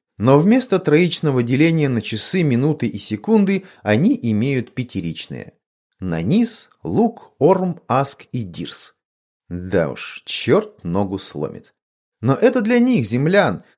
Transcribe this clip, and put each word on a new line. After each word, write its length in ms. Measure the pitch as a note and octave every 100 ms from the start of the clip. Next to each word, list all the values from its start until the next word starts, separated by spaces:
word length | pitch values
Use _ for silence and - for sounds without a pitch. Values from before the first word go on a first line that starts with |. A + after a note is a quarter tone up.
| _ -
Но 180 | A2+ C#3+
вместо 400 | F3+ B3+ A#3+ F#3
троичного 640 | F#3 D3+ F3+ - D3+ C3
деления 480 | A#2 C3 E3 E3 C#3
на 120 | A#2
часы, 420 | - A2 - F#3+
минуты 420 | D#3 A#2+ D3 D3+ F3
и 140 | G#2
секунды 640 | - G#2+ - A3 G3+ G3 - -
они 380 | G#2 G#2+ G3 C#4+
имеют 540 | A#2 G#2 C3 C3+ A#2 -
пятеричные. 760 | B2 F#2+ E2+ D2+ - B1+ - - _ _ _ -
На 220 | F#2 E2
низ – 480 | F2 G#3+ A3+ - - _
лук, 500 | D#2+ A#2+ A3+ A#3+ - -
орм, 420 | D3 F#3+ F#3 E3 -
аск 380 | B2 C3+ - -
и 120 | B2
дирс. 520 | G2 E2 E2 - - _ _ _ _ _ -
Да 400 | F2+ F#2 F#2 D2
уж, 320 | - - - -
черт 580 | - A2+ F3 G#3+ -
ногу 340 | E2+ F#2 G2 F#2+
сломит. 560 | - D2+ D2 G1+ - _ _ _ _ -
Но 120 | A2+
это 280 | C3+ A3 B3+
для 180 | G#3+ A#3+
них, 260 | B3+ A3 G#2
землян, 580 | B2 D3+ G3+ D#3 E2 -